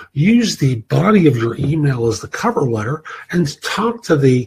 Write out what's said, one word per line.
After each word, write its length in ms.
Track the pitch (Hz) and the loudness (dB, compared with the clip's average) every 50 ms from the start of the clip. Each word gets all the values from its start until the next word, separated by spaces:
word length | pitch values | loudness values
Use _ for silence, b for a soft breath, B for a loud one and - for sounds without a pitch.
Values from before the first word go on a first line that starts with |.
| B B B | B B B
use 440 | 139 156 208 233 240 233 196 - - | 0 2 4 4 4 2 0 -2 -2
the 180 | 143 131 127 113 - | 0 0 0 -2 -4
body 440 | - 143 139 170 202 214 202 170 147 | -2 0 0 2 4 4 4 4 4
of 100 | 123 117 | 2 2
your 180 | 113 117 113 - | 0 -4 -4 -4
email 500 | 135 139 156 160 147 143 131 120 117 113 | -4 -2 -2 0 0 0 0 0 0 -2
as 140 | 104 - | -2 -2
the 60 | - 107 | -6 -12
cover 340 | - - - 233 226 - | -10 -6 -4 -2 -2 0
letter 420 | 147 123 117 107 104 113 147 156 - B B B B B | 0 -2 -2 -2 -4 -4 -6 -8 -10 B B B B B
and 300 | - 175 165 143 - - | -2 -2 -2 -2 -4 -8
talk 420 | - - - - 214 233 226 226 - | -8 -8 -4 -2 -2 -2 -4 -4 -2
to 120 | - 165 | 0 2
the 300 | 147 139 131 127 123 123 | 4 4 4 4 2 0